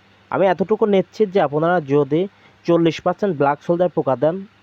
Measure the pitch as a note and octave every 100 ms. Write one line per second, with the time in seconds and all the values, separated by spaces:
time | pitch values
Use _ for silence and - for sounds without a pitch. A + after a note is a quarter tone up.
0 | _ _ - C#3 F#3+ E3+ F#3 A3 G#3+ G3
1 | - - G#3+ F#3 D3 D3+ E3 F3+ C3+ C#3+
2 | C#3 D#3 G3 _ _ _ - E3+ E3 -
3 | F3+ F3+ G#3 C#3+ C#3+ D3 - E3+ F3 D#3+
4 | C#3 B2 D3+ F#3+ G3 _